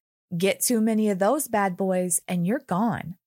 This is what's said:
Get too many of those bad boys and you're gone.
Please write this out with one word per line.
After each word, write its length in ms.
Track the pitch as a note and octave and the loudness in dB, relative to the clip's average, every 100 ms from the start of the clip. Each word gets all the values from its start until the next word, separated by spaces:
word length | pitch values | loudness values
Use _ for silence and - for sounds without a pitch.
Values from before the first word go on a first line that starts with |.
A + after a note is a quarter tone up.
| _ _ - E3+ | _ _ -10 -2
Get 240 | F#3+ - | 0 0
too 200 | - A#3 | 0 2
many 280 | A3 A3 G#3+ | 2 2 2
of 100 | F#3 | 2
those 300 | G3 D4 - | 2 2 0
bad 280 | G#3 G3 F3+ | 0 0 0
boys 440 | F#3+ F#3 F3+ - - | 0 0 0 -2 -2
and 180 | F3+ E3+ | -2 0
you're 120 | C#4 | -2
gone. 580 | - F3+ A#3 C#3+ - F#3 | -2 -2 0 -2 -6 -14